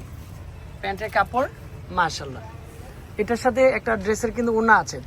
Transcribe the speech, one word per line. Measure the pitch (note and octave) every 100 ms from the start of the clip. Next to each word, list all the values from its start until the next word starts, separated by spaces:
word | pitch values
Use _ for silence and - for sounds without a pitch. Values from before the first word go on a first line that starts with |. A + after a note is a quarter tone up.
| - - - - - - - -
প্যান্টের | G3 G3 G#3+
কাপড়, | G#3+ G3 A#3+ G4+ - - - -
মাশাআল্লাহ। | F3+ E3 - C#3+ B2+ - - - - - - - -
এটার | G#3 A#3
সাথে | B3+ A#3+
একটা | C4 A3+ - A3
ড্রেসের | F#3+ G#3+ A3+
কিন্তু | G#3+ A#3
ওড়না | A3 A3+ G3+
আছে, | E3 C#3